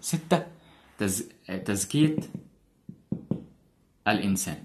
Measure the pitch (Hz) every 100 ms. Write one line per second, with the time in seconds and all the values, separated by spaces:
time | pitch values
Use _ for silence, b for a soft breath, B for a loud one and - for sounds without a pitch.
0 | - 165 - 170 - - b b b -
1 | 101 95 - - - 95 95 101 - 143
2 | 156 156 - - - _ _ _ - -
3 | _ - - - - - _ _ _ _
4 | - 107 98 95 - 78